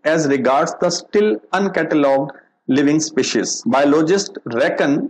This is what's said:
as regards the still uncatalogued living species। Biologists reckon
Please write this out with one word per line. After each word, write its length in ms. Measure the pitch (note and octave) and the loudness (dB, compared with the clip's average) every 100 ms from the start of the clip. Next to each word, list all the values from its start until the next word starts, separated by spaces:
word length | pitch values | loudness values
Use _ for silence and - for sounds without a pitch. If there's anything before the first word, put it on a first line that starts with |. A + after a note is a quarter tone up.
| D3+ | -2
as 240 | D#3+ D3+ C#3 | 0 0 0
regards 340 | B2 C3+ E3+ - | 2 0 0 -2
the 60 | F3+ | -4
still 440 | F3 - G#3 G#3+ G#3+ - | -4 -4 0 0 0 -4
uncatalogued 760 | F#3 G3 F#3 D#3 D#3 C#3+ C3+ C3+ - - _ - | -4 -2 -2 0 2 2 2 -2 -10 -20 _ -2
living 280 | C3 C#3+ D#3 | 0 2 2
species। 500 | D3+ - - A#2 F2+ - - | 0 -2 -2 0 -2 -4 -2
Biologists 880 | C3 C#3+ D3 D#3+ G3 G3 - - | 2 4 2 2 0 -2 -10 -8
reckon 460 | A#2 D#3 - E3 D3 - | -2 -2 0 0 -2 -4